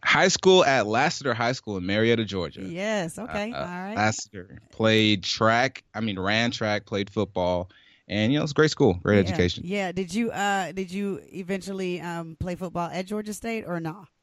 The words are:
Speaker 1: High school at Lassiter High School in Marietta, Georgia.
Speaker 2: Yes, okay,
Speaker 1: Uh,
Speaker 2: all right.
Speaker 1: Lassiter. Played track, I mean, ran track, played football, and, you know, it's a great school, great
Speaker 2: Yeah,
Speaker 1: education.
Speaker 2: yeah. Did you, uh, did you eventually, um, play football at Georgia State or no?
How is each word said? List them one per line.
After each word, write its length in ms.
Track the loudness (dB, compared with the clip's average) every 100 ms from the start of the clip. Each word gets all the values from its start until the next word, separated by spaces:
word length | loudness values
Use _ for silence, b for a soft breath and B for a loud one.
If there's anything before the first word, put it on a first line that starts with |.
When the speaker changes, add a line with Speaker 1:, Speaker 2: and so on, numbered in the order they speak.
Speaker 1:
High 240 | 4 4 4
school 360 | 4 6 8 8
at 200 | 4 2
Lassiter 480 | 2 2 0 -4
High 200 | 0 0
School 240 | -2 -4 -4
in 80 | 0
Marietta, 360 | 2 4 4 2
Georgia. 360 | -4 -6 -8
Speaker 2:
Yes, 560 | -10 -6 -4 -2 -4 -8
okay, 340 | -8 -6 -6
Speaker 1:
Uh, 40 | -6
Speaker 2:
all 80 | -8
right. 300 | -8 -8 -2
Speaker 1:
Lassiter. 640 | 0 -2 -10 -14 -16 -20 _
Played 520 | 0 4 4 4 2
track, 600 | -2 2 4 4 2 -4 _ -6
I 60 |
mean, 180 | -6 -4
ran 320 | 0 0 0
track, 340 | -2 -2 -2 -4
played 240 | -4 -4
football, 600 | -2 -2 0 0 0 -4 b b b b
and, 240 | 0 2
you 60 | 2
know, 60 |
it's 80 | 0
a 40 | 2
great 160 | 2
school, 240 | 4 2 4
great 140 | 4 4
Speaker 2:
Yeah, 40 |
Speaker 1:
education. 420 | 4 2 0 0 -6
Speaker 2:
yeah. 260 | -4 -4
Did 220 | -4 -4
you, 180 | -2 -2
uh, 400 | -2 -2 -2 -4
did 180 | -6 -6
you 300 | -4 -4 -6 -10
eventually, 680 | -12 -6 -6 -6 -6 -4 -6
um, 340 | -6 -8 -10 -8
play 160 | -8 -6
football 340 | -6 -6 -6
at 140 | -6 -6
Georgia 260 | -6 -8
State 300 | -8 -6 -8 -6
or 140 | -6
no? 260 | -6 -10 -18 _